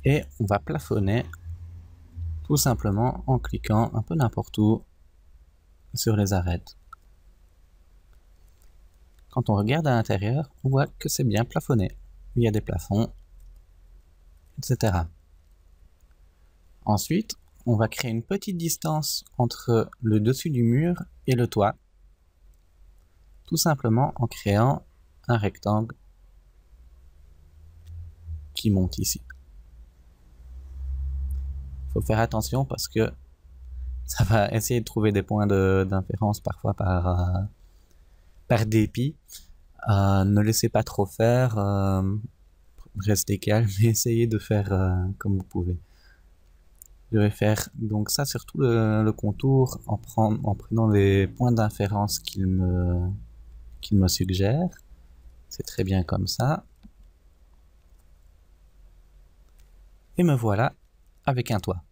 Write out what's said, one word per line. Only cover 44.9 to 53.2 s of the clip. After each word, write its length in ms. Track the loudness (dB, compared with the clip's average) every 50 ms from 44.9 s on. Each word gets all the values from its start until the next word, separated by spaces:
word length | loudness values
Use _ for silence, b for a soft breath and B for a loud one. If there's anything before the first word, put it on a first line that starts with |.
| 0 0 -2 -4 -6 -6
comme 200 | -4 -2 -2 -2
vous 40 | -4
pouvez. 340 | -6 -6 -4 -4 -2 -4 -6 b b b b b b b b b b b b -20 _ _ _ _ -20 _ _ -20 -20 -20 -20 -12 _
Je 80 | 2 4
vais 120 | 4 4
faire 380 | 2 2 2 2 2 0 -2 -8 -8
donc 360 | -8 -6 -4 -2 -2 -2 -2
ça 140 | -2 -4 -4
sur 200 | -4 -4 -8 -10
tout 140 | -8 -4 0
le, 440 | 2 2 4 4 2 2 2 2 2
le 100 | 2 0
contour 680 | 0 -4 -4 -4 -2 0 2 4 4 4 2 -2 -10 -6 -6
en 80 | -6
pren-, 420 | -6 -6 -8 0 0 2 2 2 0 -2
en 100 | -4 -4
prenant 320 | -4 -4 -4 0 2 2
les 400 | 4 4 6 6 6 4 4 2
points 240 | 0 0 -2 0 2
d'inférence 720 | 2 2 2 0 0 -2 -2 0 0 0 -2 -2 -4 -6
qu'il 260 | -8 -8 -6 -2 -2
me, 640 | 0 2 2 2 0 0 0 0 0 0 0 0 -2 -4 -8